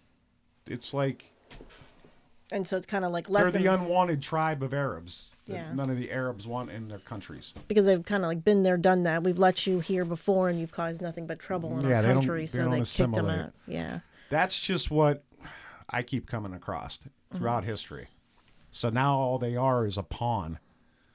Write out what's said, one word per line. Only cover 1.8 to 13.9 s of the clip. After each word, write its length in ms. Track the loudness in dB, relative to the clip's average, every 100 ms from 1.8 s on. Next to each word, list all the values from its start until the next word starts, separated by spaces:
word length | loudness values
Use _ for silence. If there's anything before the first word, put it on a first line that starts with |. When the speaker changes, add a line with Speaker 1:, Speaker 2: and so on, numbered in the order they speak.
| -20 _ -20 _ _ _ -8
Speaker 2:
And 160 | -6 -2
so 100 | -4
it's 80 | -4
kinda 240 | -4 -2
like 160 | -4 0
Speaker 1:
they're 180 | 4 4
Speaker 2:
lesson 160 | 4
Speaker 1:
the 100 | 4
unwanted 480 | 4 4 4 4 0
tribe 400 | -2 0 0 0
of 100 | -2
Arabs 560 | -2 -2 -4 -10 -14 -16 _ -12
that 60 |
Speaker 2:
Yeah. 200 | -10 -6
Speaker 1:
none 160 | -4 -2
of 80 | -2
the 140 | -4
Arabs 360 | -4 -4 -6 -6
want 220 | -6 -6
in 160 | -10 -10
their 120 | -12
countries. 540 | -12 -12 -12 -14 -16 -16 0
Speaker 2:
Because 180 | 4 6
they've 200 | 4 2
kinda, 220 | 0 0
like, 160 | 0 4
been 180 | 4
there, 140 | 6 4
done 260 | 4 4
that. 200 | 4 2
"We've 160 | 0 4
let 260 | 4 4 0
you 120 | -2
here 240 | 0 -2 -2
before, 420 | -2 0 2 2
and 80 | 0
you've 120 | -4
caused 300 | -6 -6 -6
nothing 240 | -8 -8 -10
but 120 | -10
trouble 380 | -6 -6 -4 0
in 60 | 2
Speaker 1:
Yeah, 80 | 4
Speaker 2:
our 40 |
Speaker 1:
they 60 | 6
don't, 80 | 4
Speaker 2:
country," 240 | 4 0
Speaker 1:
they 60 | -2
Speaker 2:
so 100 | -2
Speaker 1:
don't 80 | 0
Speaker 2:
they 60 | 0
kicked 220 | 0 2
'em 100 | 2
Speaker 1:
assimilate. 260 | 2 0 -2 -4
Speaker 2:
out. 60 | -10 -10
Yeah. 320 | -6 -6